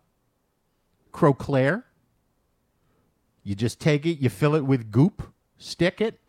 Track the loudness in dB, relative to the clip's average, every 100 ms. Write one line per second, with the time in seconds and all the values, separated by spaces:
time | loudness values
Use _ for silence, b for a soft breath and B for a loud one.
0 | _ _ _ _ _ _ _ _ _ _
1 | _ 0 2 2 0 0 2 0 -6 _
2 | _ _ _ _ _ _ _ _ _ _
3 | _ _ _ _ -10 -4 -4 -2 0 0
4 | 0 -2 -2 0 0 0 2 0 0 2
5 | 2 2 -14 _ _ _ -12 -2 -2 0
6 | -4 -6